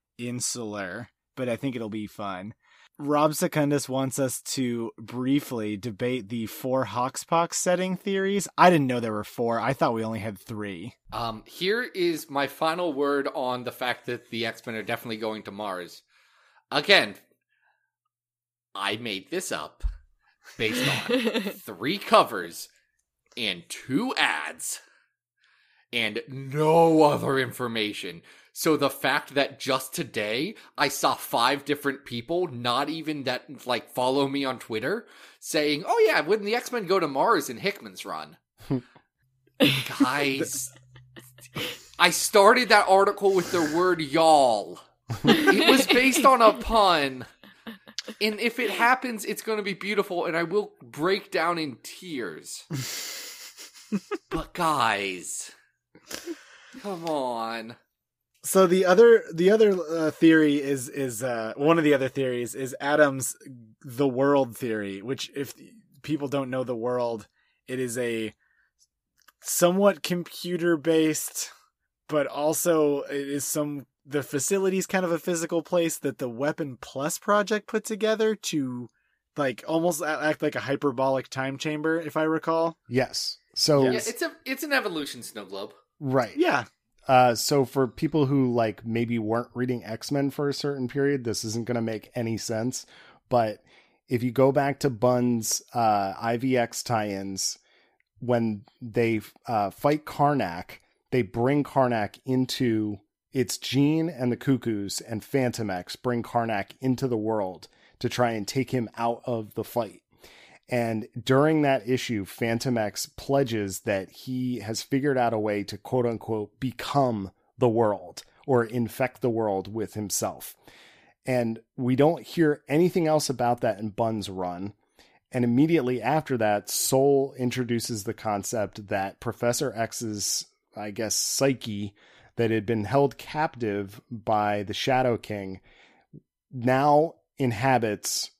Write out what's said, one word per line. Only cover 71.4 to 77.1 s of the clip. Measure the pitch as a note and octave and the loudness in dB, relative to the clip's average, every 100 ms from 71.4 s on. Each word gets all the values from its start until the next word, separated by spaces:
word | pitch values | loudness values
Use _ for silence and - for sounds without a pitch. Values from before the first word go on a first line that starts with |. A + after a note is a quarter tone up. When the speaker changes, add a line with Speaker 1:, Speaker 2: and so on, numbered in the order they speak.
| - - _ _ _ _ - | -10 -12 _ _ _ _ -4
Speaker 1:
but | D3+ C3+ | -2 -2
also | C3+ D3+ D#3+ F3 D#3+ D3 C#3 | -2 -2 0 2 4 4 2
it | C3+ C#3+ C#3 | -2 -6 -4
is | C#3+ - | -4 -4
some | D3+ D3 C#3+ B2+ _ C#3 | -4 -4 -6 -12 _ -6
the | C#3+ | -6
facility's | C3+ D3 - G3 F#3+ F#3+ - | -4 -4 0 0 0 0 0
kind | F#3+ | -2
of | F3+ | 0
a | E3 | -2
physical | - E3+ E3 E3+ | -2 -4 -2 -4
place | - F3 E3 - | 0 0 0 -2
that | C#3+ A#2 | -6 -6
the | B2+ | -8
Weapon | A2+ C3+ D3+ D3 B2 | -4 -4 -4 -8 -8
Plus | - C3+ D3+ | -12 -6 -6